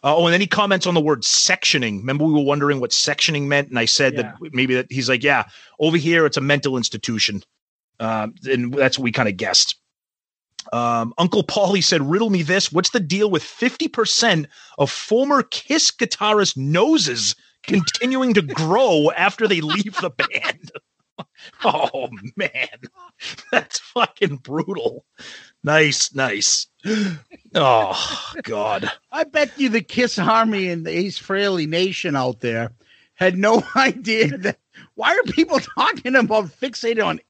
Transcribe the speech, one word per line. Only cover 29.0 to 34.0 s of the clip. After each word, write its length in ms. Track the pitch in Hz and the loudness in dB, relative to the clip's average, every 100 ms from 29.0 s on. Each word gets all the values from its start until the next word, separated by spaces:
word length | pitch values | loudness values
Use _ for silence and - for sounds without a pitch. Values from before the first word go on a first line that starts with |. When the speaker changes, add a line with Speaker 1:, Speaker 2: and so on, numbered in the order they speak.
| _ | _
Speaker 2:
I 120 | 285 | -6
bet 280 | 311 302 285 - | -2 0 -2 0
you 120 | 269 | 0
the 120 | 226 | 0
Kiss 380 | 180 - 247 - | -2 -2 -2 0
Army 480 | 180 220 226 208 185 | 2 4 2 0 -2
and 160 | 170 165 | -4 -4
the 60 | 165 | -4
Ace 240 | 190 - | -4 -6
Frehley 480 | - 196 202 185 156 | -4 0 0 0 -2
Nation 480 | 165 185 180 180 139 | 0 -2 -2 -2 0
out 240 | 127 113 | 0 -2
there 300 | 123 113 113 - _ _ _ _ | -4 -2 -4 -8 _ _ _ _
had 220 | 185 185 | 0 2
no 260 | 202 226 - | 4 4 2
<laughs> 60 | 262 | 2
idea 640 | 269 240 | 2 0